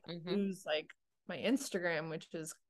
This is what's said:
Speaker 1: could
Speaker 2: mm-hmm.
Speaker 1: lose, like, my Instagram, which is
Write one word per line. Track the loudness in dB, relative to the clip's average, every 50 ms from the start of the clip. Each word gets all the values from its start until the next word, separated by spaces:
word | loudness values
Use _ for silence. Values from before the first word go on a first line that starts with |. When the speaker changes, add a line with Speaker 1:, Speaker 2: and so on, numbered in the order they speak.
| 0
Speaker 1:
could | -4 -8 -6
Speaker 2:
mm-hmm. | -2 0 2
Speaker 1:
lose, | 2 4 2 0 -2 0
like, | 0 0 0 0 -4 -12 -20 _ _ _ _ _
my | -6 -4
Instagram, | 0 2 4 4 4 2 0 -2 0 2 2 2 2 0 -2
which | -4 -6 -6 -6 -6
is | -6 -6 -6 -8 -12 _